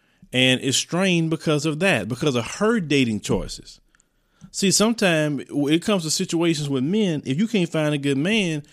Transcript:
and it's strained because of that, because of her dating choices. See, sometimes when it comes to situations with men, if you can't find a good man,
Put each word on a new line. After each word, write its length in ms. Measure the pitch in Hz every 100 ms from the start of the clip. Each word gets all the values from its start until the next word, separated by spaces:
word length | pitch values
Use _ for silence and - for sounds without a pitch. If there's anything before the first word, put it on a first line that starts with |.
| _ _ -
and 300 | 127 127 127
it's 160 | 135 123
strained 540 | - 170 190 170 160
because 340 | 160 - 151 156
of 140 | 147
that, 280 | 190 131 104
because 280 | 120 151 120
of 220 | 113 -
her 220 | 214 233
dating 420 | 151 143 120 104
choices. 580 | - 95 71 - - - _ _ _ _ _ _ -
See, 200 | - 196
sometimes 720 | - 214 226 196 156 151 135 -
when 240 | 139 143
it 80 | 165
comes 220 | 196 202
to 80 | 156
situations 580 | - 180 165 170 151 147
with 140 | 135
men, 380 | 135 214 196 151 -
if 120 | 135
you 100 | 220
can't 220 | 208 170
find 240 | 160 151
a 40 | 147
good 200 | 139 135
man, 460 | 170 226 180 151 -